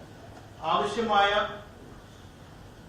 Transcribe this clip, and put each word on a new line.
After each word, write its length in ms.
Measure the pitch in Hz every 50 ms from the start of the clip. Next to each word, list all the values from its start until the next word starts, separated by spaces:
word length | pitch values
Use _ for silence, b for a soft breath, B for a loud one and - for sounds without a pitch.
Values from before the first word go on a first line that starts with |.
| - - - - - - - - - - - - 156 160 180
ആവശ്യമായ 580 | 185 202 208 226 233 220 208 208 202 202 202 208 208 208 - - - - - - - - - - - - - - - - - - - - - - - - - - - -